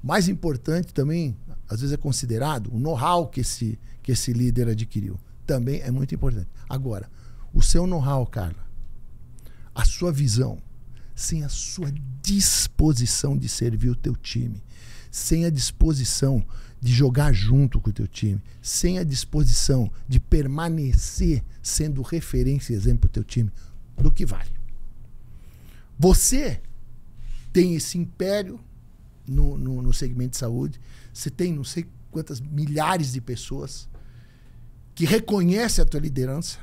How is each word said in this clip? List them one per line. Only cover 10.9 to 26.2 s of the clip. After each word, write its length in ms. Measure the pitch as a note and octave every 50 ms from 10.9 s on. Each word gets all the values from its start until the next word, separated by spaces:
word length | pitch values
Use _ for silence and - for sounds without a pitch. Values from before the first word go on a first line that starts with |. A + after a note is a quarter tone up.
| - - - - -
sem 280 | - - - E3 D#3+ D3
a 60 | C#3+
sua 420 | - - - - - F#3+ F3 C#3+ C#3+ C#3+ C3+ C3 C3 -
disposição 1160 | - - G3 G3+ F#3 - - - - - - - D3 D#3 D3+ A#2 B2 A2 - - - C#3 C#3
de 100 | C3+ B2+ A#2
servir 400 | - - B2 A#2+ A2 G#2+ A2+ B2
o 60 | A#2+
teu 200 | - - D3 A#2+
time, 480 | - - - - A#2+ A#2+ A#2+ G#2 G2+ - - - - - - - - - -
sem 340 | - - - - - E3 E3+
a 40 | E3+
disposição 960 | D#3 C3+ B2 - - - - D#3+ D#3 C3+ B2+ - - - C#3 C3+ C3+ A#2 - - - - - - - -
de 100 | - B2
jogar 400 | B2 A#2+ C#3+ C3 B2 C3 D3 C#3+ -
junto 460 | F#2+ G2+ G#2+ B2+ C#3 C#3+ A2+ - G#2+
com 100 | - A2
o 40 | G2+
teu 140 | - A2
time, 340 | - - - - G#2+ G2 G2+ - - - -
sem 380 | - - - - - F3 F3+ F3+
a 40 | F3
disposição 840 | D3+ C3+ B2 - - - D3+ D3 A#2 A#2 - - - C#3 B2+ B2 - - - -
de 120 | - B2+ B2
permanecer 1200 | - - - D#3 C#3+ C3+ C3+ D#3 E3+ E3+ E3 D#3+ C#3+ C3 A2+ - - - - - F#3+ E3+ D#3 C3 - - - -
sendo 400 | - - - - D3+ D#3 C#3 C3+
referência 720 | B2+ - E3 E3+ - - - - C3 C3 C#3 C#3 - - A#2+
e 20 |
exemplo 260 | G2+ G2 A#2 A#2+ A#2+
pro 80 | - -
teu 140 | - A2 G#2
time, 280 | - - A#2+ A2+ G2 - - - - - - - - -
do 140 | - C#3 D3+
que 140 | - - -
vale? 240 | - - - - - - - - - - - - - - - - - - - - - - - - - - - - - - - - - -
Você 600 | - D3 F#3 F#3 -